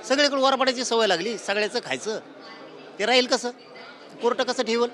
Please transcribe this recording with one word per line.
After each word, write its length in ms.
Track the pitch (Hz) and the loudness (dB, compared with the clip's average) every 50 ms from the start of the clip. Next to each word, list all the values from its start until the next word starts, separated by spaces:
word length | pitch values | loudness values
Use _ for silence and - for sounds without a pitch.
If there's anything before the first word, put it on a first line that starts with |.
| - - | 0 0
सगळीकडे 340 | 262 285 294 285 269 277 | 2 4 4 2 4 4
वरपडायची 420 | 262 269 269 254 262 262 247 247 240 | 4 4 4 4 2 2 2 0 -2
सवय 220 | - 233 226 226 | 0 2 2 4
लागली, 320 | 202 185 165 180 233 226 180 | 4 2 2 0 -4 -4 -4
सगळ्याचं 400 | - - 202 208 214 202 - 240 185 | -4 -2 0 0 0 -2 -4 -6 -4
खायचं, 360 | - 131 127 - 214 220 - - - - - - - - - - - - - - - - - | -4 -6 -4 -4 -6 -8 -8 -10 -14 -20 -20 -18 -18 -18 -18 -18 -18 -18 -18 -18 -18 -6 -4
ते 80 | 202 | 0
राहील 200 | 220 254 254 254 | 4 4 4 4
कसं? 240 | 247 254 240 - 240 247 - - - - - - - - - - - - - | 4 0 0 0 -6 -8 -10 -20 -20 -20 -18 -18 -18 -18 -20 -20 -20 -12 -2
कोर्ट 180 | 214 233 233 247 | -2 0 0 0
कसं 220 | 254 247 247 254 | 0 -2 -2 -2
ठेवल? 260 | 247 220 226 233 240 240 | -2 0 0 0 0 -2